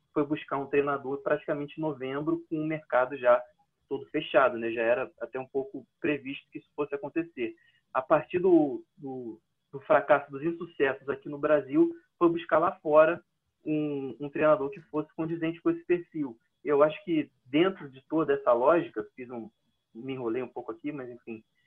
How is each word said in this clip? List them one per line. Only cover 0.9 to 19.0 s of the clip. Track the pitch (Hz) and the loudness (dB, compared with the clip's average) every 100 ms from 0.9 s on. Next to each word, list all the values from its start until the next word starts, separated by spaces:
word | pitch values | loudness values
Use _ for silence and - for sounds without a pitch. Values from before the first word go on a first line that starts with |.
| 139 131 139 | -2 -4 -6
praticamente | - 147 - 147 147 160 | -2 -2 -2 -6 -6 -6
em | |
novembro, | 156 131 131 139 151 170 - | -6 -4 -6 -4 -2 -4 -4
com | 156 | -6
o | 156 | -4
mercado | 156 - 123 127 139 | -6 0 0 0 2
já | 123 202 - _ _ _ _ | 4 4 2 _ _ _ _
todo | 139 - | -10 -6
fechado, | 151 - - 127 113 | -6 0 2 2 0
né? | 117 | -4
Já | 117 | -2
era | 113 123 131 _ | 0 0 -2 _
até | 117 131 | -12 -10
um | 131 | -6
pouco | 135 135 135 - _ | -6 -6 -12 -16 _
previsto | 156 147 - - - | -4 -4 -6 -14 -14
que | 151 | -18
isso | - | -16
fosse | - 147 | -8 -6
acontecer. | - 143 165 165 - 113 - _ _ _ | -6 -6 -6 -6 -6 -8 -8 _ _ _
A | 131 | -6
partir | - 151 - 180 | 2 0 2 0
do, | 185 165 147 113 - _ | 6 6 4 -2 -12 _
do, | 139 127 117 104 _ _ _ | -12 -10 -12 -14 _ _ _
do | 139 | -16
fracasso, | - 147 - 143 - | 2 2 6 2 2
dos | 139 | -6
insucessos | 160 170 175 - 135 135 131 | -6 -6 -10 0 0 0 -6
aqui | 139 147 | -8 -8
no | 143 | -4
Brasil, | 147 151 127 147 170 - _ _ | 2 2 2 4 4 2 _ _
foi | 170 | 2
buscar | 165 - 160 | 2 2 2
lá | 175 - | 2 -2
fora | 156 151 160 170 - _ _ _ | 4 6 6 2 -8 _ _ _
um, | 156 151 151 143 135 113 | -4 -2 -2 -4 -6 -8
um | 143 | -8
treinador | 170 151 147 139 | 0 4 4 0
que | 165 | -8
fosse | - 151 151 | -8 -8 -6
condizente | - 160 165 160 165 | -8 -6 -4 -4 -2
com | 170 | -2
esse | 170 | -2
perfil. | - 175 - 160 135 117 _ _ | -2 -2 -2 -8 -8 -8 _ _
Eu | 135 143 | 0 4
acho | 151 156 | 4 2
que | - 160 143 _ | -2 -2 -2 _
dentro | _ 147 190 190 143 | _ 2 2 0 -12
de | 131 _ | -18 _
toda | 156 143 | -2 0
essa | 139 - | 0 2
lógica, | 120 135 170 170 107 | 4 4 4 0 -8